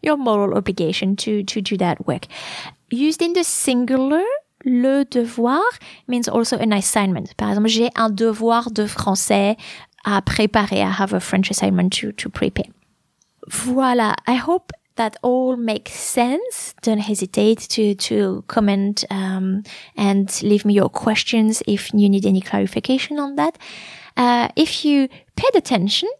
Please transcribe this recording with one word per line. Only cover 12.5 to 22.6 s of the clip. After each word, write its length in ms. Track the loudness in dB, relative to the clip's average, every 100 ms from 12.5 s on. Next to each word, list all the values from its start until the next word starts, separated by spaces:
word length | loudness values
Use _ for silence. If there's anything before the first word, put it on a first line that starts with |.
| -2 -8 _ _ _ _ _ _ _ -10
Voilà. 680 | -6 -2 0 2 2 2 0 0
I 80 | 0
hope 360 | 2 -2 _ -20 _ -4
that 220 | -4 -2
all 340 | 0 2 2 0
makes 360 | -2 -4 -6
sense. 800 | -10 -4 0 0 0 -4 -8 -12 -4
Don't 180 | 0 0
hesitate 600 | 0 -4 -2 2 4 2 0
to, 260 | 0 0 0
to 480 | -2 0 0 -2 -4
comment, 560 | 0 2 2 0 -2 -4
um, 540 | -6 -4 -4 -2 -4 -6 -18 -16 -2
and 440 | 2 2 0 -2
leave 220 | 2 4
me 100 | 4
your 160 | 4 4
questions 720 | 0 -2 0 0 2 2 2 -2
if 260 | -2 0
you 140 | 4 4
need 180 | 4 2
any 140 | 0
clarification 800 | 0 -2